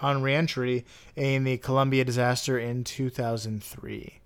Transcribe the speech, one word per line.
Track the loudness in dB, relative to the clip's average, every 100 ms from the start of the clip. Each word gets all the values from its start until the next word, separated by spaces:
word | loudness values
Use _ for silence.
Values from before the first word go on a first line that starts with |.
on | 0 2
reentry | 2 2 2 0 0 0 -2 -20 -14 -4
in | 0 2
the | 2 0
Columbia | 2 2 4 4 2
disaster | 2 2 2 0 0
in | 0 -4
two | -6 -4 -4
thousand | -2 -2 -2 -4 -6
three. | -8 -14 -10 -10 -12 -18